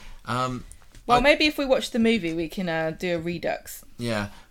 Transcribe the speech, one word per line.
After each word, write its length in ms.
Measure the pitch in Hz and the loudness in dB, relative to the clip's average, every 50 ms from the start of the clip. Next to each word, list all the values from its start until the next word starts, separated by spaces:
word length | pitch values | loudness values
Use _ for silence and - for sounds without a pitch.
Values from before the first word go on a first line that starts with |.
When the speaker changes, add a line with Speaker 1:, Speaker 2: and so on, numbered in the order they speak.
| - - - - - - | -16 -16 -16 -16 -8 -4
Speaker 1:
yeah. 160 | 117 123 127 | -2 -2 -2
Speaker 2:
Um, 200 | 127 127 123 - - - - - - - - - - | -2 -4 -6 -10 -14 -18 -20 -20 -20 -20 -18 0 4
Speaker 1:
Well, 100 | 240 247 | 4 6
Speaker 2:
I 40 | |
Speaker 1:
maybe 240 | 247 277 302 311 311 302 | 6 6 4 6 4 0
if 100 | 294 - | 2 0
we 80 | 285 | 2
watch 260 | 262 262 220 220 - | 2 2 2 2 -2
the 80 | - 247 | 0 2
movie, 340 | 226 226 233 226 170 165 160 | 4 4 4 2 2 -2 -2
we 140 | 165 170 156 | -2 -4 -4
can, 220 | - - 190 175 | -4 -6 -4 -2
uh, 220 | 160 160 160 160 160 - | -2 0 -2 -2 -4 -4
do 180 | - 180 175 | -2 -2 -2
a 40 | 170 | -2
redux. 640 | 160 175 175 165 - - 156 - - - - - - - - - | -2 -4 -6 -4 -4 -4 -4 -4 -8 -14 -16 -16 -18 -20 -12 -8
Speaker 2:
Yeah, 300 | 120 120 113 107 101 98 - - - _ | -4 -2 -2 -2 -2 -4 -8 -16 -20 _